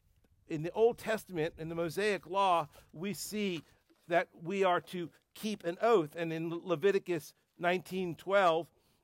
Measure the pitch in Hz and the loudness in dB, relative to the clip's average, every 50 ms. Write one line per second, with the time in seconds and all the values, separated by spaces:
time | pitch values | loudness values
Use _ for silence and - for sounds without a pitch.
0 | _ _ _ _ _ _ _ _ _ - 165 147 156 170 - 214 226 233 - - | _ _ _ _ _ _ _ _ _ -8 -8 -6 -6 -4 0 2 2 2 2 0
1 | - 214 226 208 - - 185 160 151 170 - - 160 160 165 165 170 165 147 175 | -4 -4 -4 -4 -6 -6 -4 -4 -4 -4 -4 -8 -10 -8 -4 -4 -4 -4 -2 -2
2 | 208 214 196 175 - 160 185 196 196 190 175 165 151 - - - - _ - 151 | 0 0 0 -2 -4 -4 0 2 4 4 4 2 0 -2 -8 -20 -20 _ -12 -8
3 | 180 208 175 - - - 190 214 208 196 175 151 - _ _ _ _ _ _ _ | -6 -6 -6 -6 -8 -6 -4 -2 -2 -2 -2 -4 -8 _ _ _ _ _ _ _
4 | _ - 170 170 180 - - - 170 160 196 196 190 185 175 170 - - - 180 | _ 0 0 0 0 0 -6 -12 -8 -4 0 2 2 4 2 2 0 -4 -8 -8
5 | 170 - _ _ _ _ - - - 220 208 - - 170 180 - 214 233 233 185 | -8 -8 _ _ _ _ -14 -8 -6 -6 -6 -4 -4 -6 -4 0 4 4 6 6
6 | 156 147 - 170 170 165 160 165 165 170 165 170 - 190 170 147 165 202 190 196 | 4 2 -2 -6 -4 -4 -4 -4 -4 -4 -6 -6 -2 -2 0 2 2 2 2 2
7 | - 180 175 156 - - - _ _ _ _ - 165 175 180 185 - - 180 190 | 0 -2 -4 -4 -4 -8 -20 _ _ _ _ -2 0 0 0 0 -2 -4 -4 -4
8 | 190 175 156 - - 185 196 202 190 170 160 170 160 - _ _ _ _ _ _ | -4 -4 -6 -6 -2 2 4 6 6 6 4 2 0 -4 _ _ _ _ _ _